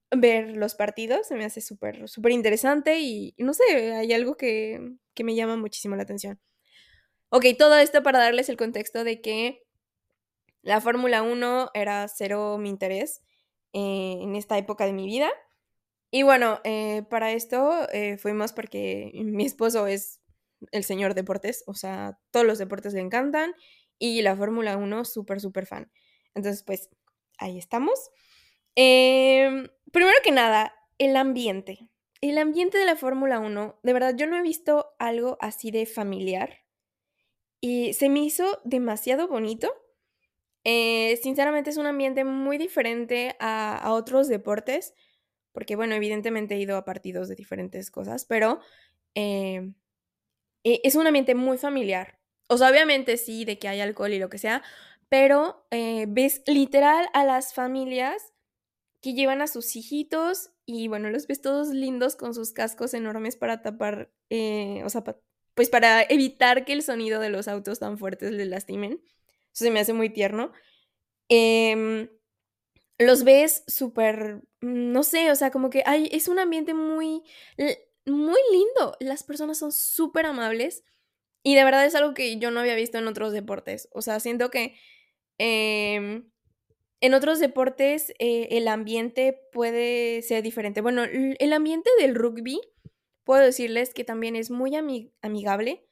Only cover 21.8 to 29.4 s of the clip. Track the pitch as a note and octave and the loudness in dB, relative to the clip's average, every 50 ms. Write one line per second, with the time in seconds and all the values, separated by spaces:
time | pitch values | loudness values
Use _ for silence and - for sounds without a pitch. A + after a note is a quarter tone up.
21.8 | - F#3+ F#3+ F#3+ G3+ G3+ G3 _ _ _ - A#3+ A#3 A3 G#3 - F#3+ F#3+ G3+ G3 | -10 -10 -10 -10 -10 -12 -12 _ _ _ 2 2 4 4 2 0 -4 -8 -8 -8
22.8 | G#3 G3+ G3+ F#3+ F#3 F#3 G#3+ B3 C4 D4 C#4+ D4+ D#4 E4+ F4 - _ _ _ _ | -8 -6 -6 -6 -4 -2 -2 -2 -2 0 0 -2 -2 -4 -6 -10 _ _ _ _
23.8 | _ _ _ _ - A#3+ A3+ A3+ G#3 G3 F#3+ G3 G3+ G#3+ A3+ A#3 A3+ G#3+ G3 G3+ | _ _ _ _ -4 -2 0 2 2 2 2 0 -2 -4 -2 -2 -4 -4 -4 -4
24.8 | G3+ G3 G#3 A3+ A#3+ - - A3+ G3+ - G3 G3 G3+ F#3+ F#3+ F#3+ F#3+ - - - | -4 -4 -4 -4 -6 -6 -8 -10 -8 -8 -8 -8 -8 -8 -8 -8 -8 -8 -12 -16
25.8 | - - _ _ _ _ _ _ _ _ _ - G3 G3+ G3+ G3+ - - G3 F#3 | -16 -18 _ _ _ _ _ _ _ _ _ -6 -6 -6 -6 -6 -8 -8 -8 -8
26.8 | - - _ _ _ _ _ _ _ _ _ - G3 F#3 F3+ F3+ F3 - - A#3 | -10 -14 _ _ _ _ _ _ _ _ _ -12 -12 -10 -10 -12 -10 -6 -4 -2
27.8 | C4+ F4+ C5 C5 - - _ _ _ _ _ _ _ _ _ _ _ _ _ B3 | 0 0 0 -2 -4 -10 _ _ _ _ _ _ _ _ _ _ _ _ _ 6
28.8 | C4 C4 B3+ B3+ B3+ C4 C4 C4 C4 C4 C4 C4 | 6 8 8 8 8 6 6 6 6 6 6 6